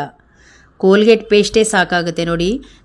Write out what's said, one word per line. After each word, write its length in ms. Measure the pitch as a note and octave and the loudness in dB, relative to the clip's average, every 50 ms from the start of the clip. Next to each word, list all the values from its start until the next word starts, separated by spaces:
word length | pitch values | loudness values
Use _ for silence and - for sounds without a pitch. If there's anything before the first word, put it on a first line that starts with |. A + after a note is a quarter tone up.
| C#3+ C#3+ - _ _ _ _ _ _ _ _ _ _ _ _ - | -8 -10 -14 _ _ _ _ _ _ _ _ _ _ _ _ -2
ಕೋಲ್ಗೇಟ್ 520 | - F#3+ G3 G#3 G#3+ A3+ A3+ G#3+ G#3+ - | 2 2 4 4 4 4 2 2 0 0
ಪೇಸ್ಟೇ 340 | G#3 G#3 G3+ - - A3+ A3 | 0 0 2 2 0 0 0
ಸಾಕಾಗುತ್ತೆ. 600 | G#3+ - F#3+ F3 E3+ F#3 F3 E3+ F3 E3 E3+ E3+ | 0 0 -2 -2 0 -2 -4 -4 -4 -6 -6 -6
ನೋಡಿ, 360 | E3+ E3+ E3+ F3 F#3 A#3 C#4 - - - _ _ | -4 -4 -4 -4 -4 -4 -6 -10 -14 -20 _ _